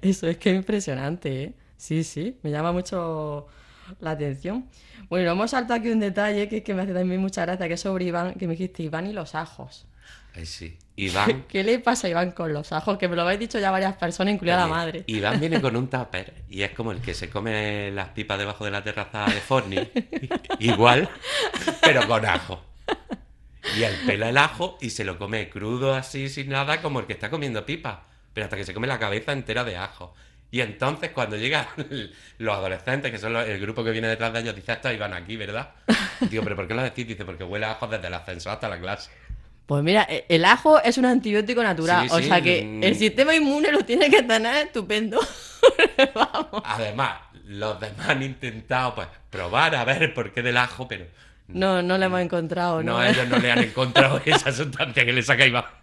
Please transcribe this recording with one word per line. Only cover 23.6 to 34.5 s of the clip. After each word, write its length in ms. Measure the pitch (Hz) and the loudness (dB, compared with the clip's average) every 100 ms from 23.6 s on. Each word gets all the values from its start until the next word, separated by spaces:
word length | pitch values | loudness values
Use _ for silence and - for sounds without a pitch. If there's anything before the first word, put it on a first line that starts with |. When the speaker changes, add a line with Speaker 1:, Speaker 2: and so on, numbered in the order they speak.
| - 104 | -4 0
Speaker 2:
Y 60 | |
él 120 | 113 98 254 | 0 0 0
pela 240 | 101 113 | 0 2
el 80 | 131 | 4
ajo 400 | 147 - 175 - | 4 2 -8 -6
y 100 | 127 | -10
se 140 | - | -6
lo 140 | 98 87 | -6 -6
come 320 | 101 110 101 | -6 -6 -6
crudo 440 | 101 104 123 135 | -8 -6 -2 0
así, 360 | 135 127 139 135 | 0 -4 -8 -8
sin 180 | 135 139 | -8 -6
nada, 320 | 135 139 160 | -4 0 -2
como 200 | 165 135 | -2 -4
el 60 | 101 | -6
que 60 | |
está 160 | 101 107 | -6 -6
comiendo 380 | 156 143 113 104 | -4 -4 -6 -6
pipa. 380 | 160 135 98 - - _ | -8 -8 -12 -16 -20 _
Pero 100 | - | -8
hasta 120 | 101 98 | -8 -8
que 80 | |
se 100 | 92 | -8
come 120 | 92 127 | -6 -4
la 120 | 127 | -2
cabeza 340 | 107 101 113 | -2 -4 -4
entera 320 | 139 123 113 | -6 -4 -4
de 120 | 120 90 | -4 -6
ajo. 380 | 95 - 90 - - _ _ | -10 -12 -20 -20 -20 _ _
Y 100 | 120 | -4
entonces 500 | 117 101 131 151 170 | -4 -2 -4 -4 -8
cuando 260 | - 113 104 | -4 -4 -2
llegan 300 | 120 151 123 - | -2 -2 -4 -10
<laughs> 340 | 143 139 101 - - - | -10 -10 -12 -16 -20 -6
los 180 | 113 98 | -2 -2
adolescentes, 540 | 95 92 - 135 139 | -2 -6 -4 -4 -4
que 80 | 113 | -6
son 140 | 107 | -4
los, 140 | 117 113 | -2 -2
el 120 | 98 | -4
grupo 220 | 101 113 | -6 -4
que 60 | 113 | -2
viene 180 | 110 113 | -2 -2
detrás 240 | 110 113 | -2 -2
de 80 | 113 | -2
ellos, 140 | 117 | -6